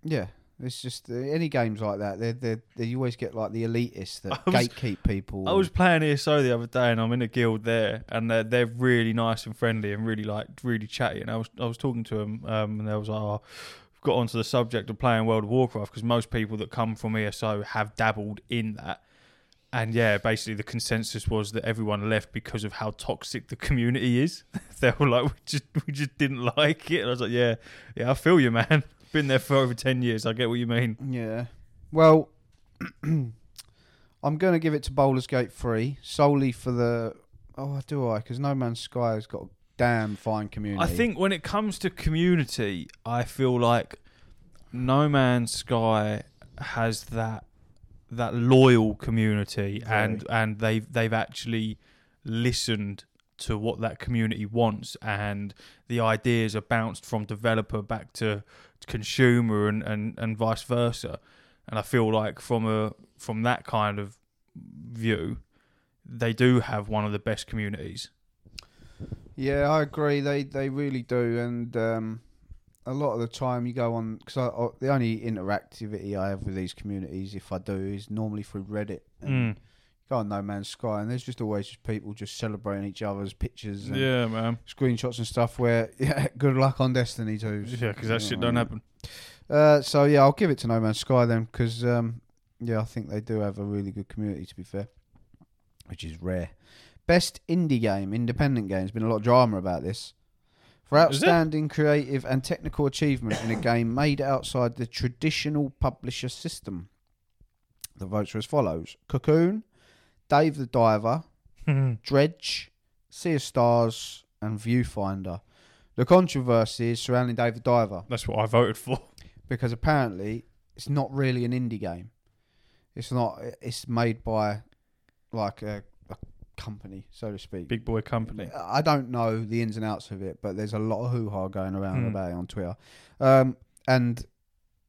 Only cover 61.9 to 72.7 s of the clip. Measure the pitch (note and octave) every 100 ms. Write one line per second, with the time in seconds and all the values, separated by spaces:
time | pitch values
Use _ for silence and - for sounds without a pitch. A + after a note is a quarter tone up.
61.9 | B2+ A2 A2 G#2+ - - A#2 A2 A2 G#2+
62.9 | - - _ - A2 A#2 B2 - A2+ G#2
63.9 | G2+ G2+ - _ _ _ - - C#2+ A#2
64.9 | A#2 A2+ G2 D#2+ A#2+ - _ _ _ _
65.9 | _ - A#2 A#2 A2 B2 B2 G#2+ A2 G2+
66.9 | G#2+ G#2 G#2 A2+ G#2+ - A2 G#2 G2+ D2
67.9 | F#2 - _ _ _ _ - - _ -
68.9 | - - - - - C3+ C#3+ C#3+ D#3 D3
69.9 | - D3 C#3+ C#3 C#3+ C#3 C#3 C3+ C3+ C#3+
70.9 | C3 A#2+ B2 A#2+ A#2 A#2+ A#2+ A#2+ A#2 A2+
71.9 | A2+ A2 A2+ - _ - - _